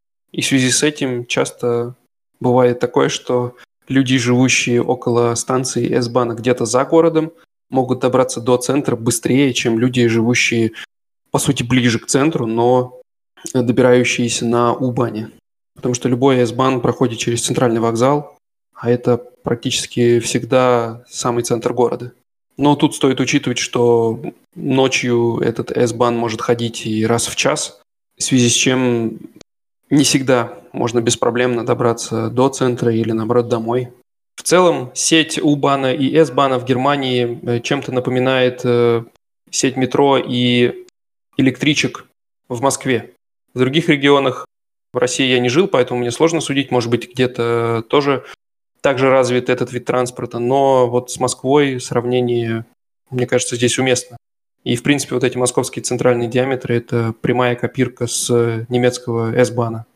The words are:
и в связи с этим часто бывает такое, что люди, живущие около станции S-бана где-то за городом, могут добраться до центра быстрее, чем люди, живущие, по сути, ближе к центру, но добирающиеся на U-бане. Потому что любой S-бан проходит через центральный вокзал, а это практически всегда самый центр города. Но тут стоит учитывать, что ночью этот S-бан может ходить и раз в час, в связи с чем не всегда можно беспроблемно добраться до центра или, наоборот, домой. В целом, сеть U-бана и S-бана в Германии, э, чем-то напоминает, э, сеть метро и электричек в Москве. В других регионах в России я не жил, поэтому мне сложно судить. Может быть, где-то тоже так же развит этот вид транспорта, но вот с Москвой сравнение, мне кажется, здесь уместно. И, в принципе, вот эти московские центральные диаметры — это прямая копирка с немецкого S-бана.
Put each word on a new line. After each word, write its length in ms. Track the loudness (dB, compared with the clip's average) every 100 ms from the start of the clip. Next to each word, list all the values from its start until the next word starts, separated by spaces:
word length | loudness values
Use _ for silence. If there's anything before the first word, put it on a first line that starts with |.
| _ _ _
и 80 | -8
в 60 | -2
связи 240 | 0 2
с 120 | 2
этим 440 | 0 -2 -4 -6 -4
часто 680 | -2 -2 -2 -2 -2 -4 -10 _ _ _ -4
бывает 400 | 2 4 4 2
такое, 280 | -2 0 0
что 480 | -2 -4 -2 -4 -8 -20 _ -4
люди, 280 | 0 2 2
живущие 640 | 2 2 4 2 0 0
около 520 | 0 -2 0 2 2
станции 580 | 0 -2 -2 -2 -2 0
S-бана 400 | 0 0 0 -2
где-то 340 | -2 -2 0 0
за 180 | 0
городом, 480 | 2 4 4 2 -2 -6 _ _ _
могут 320 | -2 -2 0
добраться 400 | 0 2 0 -2
до 160 | 0 0
центра 400 | 0 -2 -2 -2
быстрее, 560 | -2 -2 0 2 2
чем 260 | 0 0 0
люди, 280 | 0 2 2
живущие, 640 | 2 2 0 0 0 -2 -4 -20 _ _ _ _
по 80 | -2
сути, 240 | 0 -2
ближе 360 | 0 0 0 0
к 80 | 0
центру, 400 | 0 0 0 -2
но 540 | 0 2 2 0 -8 -20 _ _ _ -6
добирающиеся 960 | -2 0 4 6 6 4 0 -2 -2 0
на 260 | 2 2
U-бане. 580 | 0 -2 -2 -4 -4 -10 -16 _ _ _
Потому 200 | -8 -4
что 140 | -2 -2
любой 300 | 2 4 4
S-бан 420 | 2 0 0 0
проходит 380 | -2 0 -2 -2
через 260 | -4 -2
центральный 360 | -2 0 0 2
вокзал, 560 | 0 2 2 2 -2 -16 _ _ _ -6
а 140 | -2
это 260 | 0 2 0 -2 _ -4
практически 760 | -4 -4 -6 -6 0 2 2
всегда 840 | 0 -4 0 2 2 2 -2 -10 -14
самый 340 | -6 -4 -2
центр 300 | -2 -2 -2
города. 400 | 0 0 -2 -10 -18 _ _ _ -2
Но 180 | 0 2
тут 180 | 0
стоит 260 | 0 0 0
учитывать, 380 | 0 -2 -2 -4
что 640 | -4 0 2 4 2 -2 -8 -14 _
ночью 880 | -8 -2 2 2 0 0 0 0 0
этот 280 | -2 -4 -4
S-бан 460 | -2 -2 0 0 0
может 240 | -4 -4
ходить 460 | -2 0 -2 -6 -4
и 200 | -2 0
раз 200 | 0 -2
в 100 | -2
час, 440 | -2 -2 -6 -12 _ _ _ -10
в 60 |
связи 260 | 0 2 4
с 40 |
чем 640 | 2 2 2 2 0 -2 -8 -16 -20 _ _ _ _ 0
не 140 | 2
всегда 540 | 2 0 2 0 0 -8 -12
можно 280 | -6 -2 0
беспроблемно 640 | 0 0 0 0 0 0
добраться 640 | -2 0 0 -2 -4 -4 -2
до 200 | 0 0
центра 440 | 0 -2 0 0
или, 200 | 0 0
наоборот, 360 | -2 0 0 0
домой. 440 | -2 -2 -4 -4 -12 _ _ _ -12
В 60 |
целом, 480 | 0 4 4 2 -4
сеть 420 | -6 0 2 2 0
U-бана 560 | 0 2 2 0 0
и 200 | 0 2
S-бана 440 | 4 2 2 2 0
в 60 |
Германии, 720 | 0 0 2 0 0 0 -2 -4
э, 180 | -4 -4
чем-то 320 | -2 -4 -2
напоминает, 720 | -2 -2 0 2 2 2 0
э, 400 | 0 2 2 0 -4 _ _ _ _
сеть 260 | -2 -2 0
метро 420 | 0 2 2 2
и 680 | 0 0 2 2 2 0 -16 _ _ _ _ 0
электричек 720 | 0 0 -2 0 -2 -6 -18 _ _ _ -12
в 120 | -4
Москве. 500 | -2 -2 -2 -2 -4 _ _ _ _
В 40 | -2
других 300 | 0 0 0
регионах 580 | 2 4 4 2 -4 -10 _ _ _ _
в 60 | -4
России 280 | -2 0 0
я 120 | 2
не 100 | 2
жил, 200 | 2 2
поэтому 320 | 2 0 -2
мне 100 | -4
сложно 300 | 0 0 0
судить. 300 | -4 -4 -2
Может 200 | -2 0
быть, 220 | -2 -2
где-то 720 | -2 -2 0 -2 0 0 -2 0
тоже 360 | 0 2 -2 -4 -20 _ _ _ _ 0
так 140 | 2
же 100 | 4
развит 380 | 4 2 0 0
этот 240 | -2 -4
вид 120 | -6
транспорта, 540 | -4 -2 -2 -6 -8 -4
но 500 | 0 2 4 4 2
вот 220 | 0 -4
с 80 | -4
Москвой 640 | -4 -2 0 2 2 -2
сравнение, 840 | -4 -4 0 0 0 -2 -2 -6 -8 _ _ _ _
мне 160 | -4 0
кажется, 300 | 0 -2 -2
здесь 240 | 0 0
уместно. 360 | 0 0 -2 -16 _ _ _ _
И, 140 | -6 -2
в 80 |
принципе, 320 | 0 0 -2 -2
вот 80 |
эти 120 | -2 0
московские 460 | -2 0 -4 -4
центральные 460 | -6 -2 0 0 0
диаметры — 480 | -2 -2 -2 -2 -4
это 360 | -2 -2 -2 -2
прямая 360 | 0 2 0 0
копирка 500 | -4 -2 -4 -4 -6
с 580 | -6 0 2 2 -2 -2
немецкого 680 | 2 2 0 -4 -4 0 2
S-бана. 500 | 0 0 -4 -6 -12